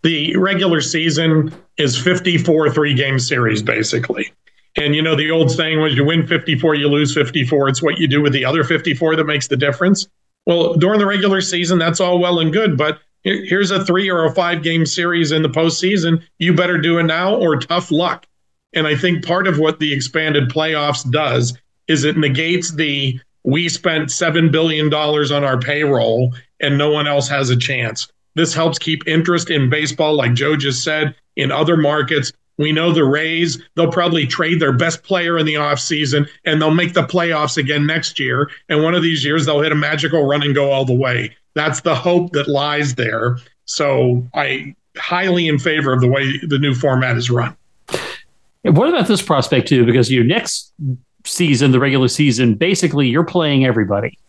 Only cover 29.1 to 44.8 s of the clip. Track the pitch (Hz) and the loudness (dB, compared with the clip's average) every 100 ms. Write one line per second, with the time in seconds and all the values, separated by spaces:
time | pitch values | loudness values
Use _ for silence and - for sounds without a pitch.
29.1 | 160 165 175 170 156 131 151 151 127 156 | 0 2 -2 0 0 2 0 -2 -2 0
30.1 | 151 120 120 143 151 139 127 - 156 151 | 2 2 0 0 0 -2 -4 -4 -2 -4
31.1 | - _ - 135 135 156 170 147 151 135 | -6 _ -6 -4 0 0 2 2 0 0
32.1 | 156 127 - _ - 147 151 170 165 139 | -2 -4 -10 _ -6 -2 0 0 2 2
33.1 | 143 160 165 170 127 - - 170 175 170 | 2 -2 -2 -2 -4 -10 -2 0 2 0
34.1 | 165 135 - 160 175 151 123 165 - - | 0 -2 -2 0 2 2 2 0 -4 -4
35.1 | 190 170 170 156 151 147 143 - 151 147 | -2 0 0 0 -2 -2 -2 -2 -2 0
36.1 | 143 147 - - 156 156 160 175 175 131 | 0 -2 -4 -2 2 2 2 2 0 0
37.1 | 180 170 160 151 160 135 147 147 160 - | 0 0 0 -2 -2 -2 0 0 -2 -4
38.1 | - 143 127 147 - _ 151 160 175 165 | -4 -4 -2 -4 -6 _ 0 2 2 0
39.1 | 156 147 160 143 147 156 151 147 156 160 | 0 0 0 0 0 0 0 0 -2 0
40.1 | 160 143 147 147 139 139 139 127 123 131 | 0 0 0 0 0 2 0 0 0 0
41.1 | 123 110 - _ - 151 - 170 139 180 | -2 -6 -12 _ -4 -2 -2 -2 -2 2
42.1 | 175 175 147 139 143 147 147 147 127 117 | 0 0 -4 -2 -2 0 -2 -2 -2 -4
43.1 | 110 120 123 - _ - - 143 135 127 | -2 -2 -4 -8 _ -12 -2 0 2 2
44.1 | 123 123 - 139 135 143 - | 0 -2 -4 -4 -4 -8 -18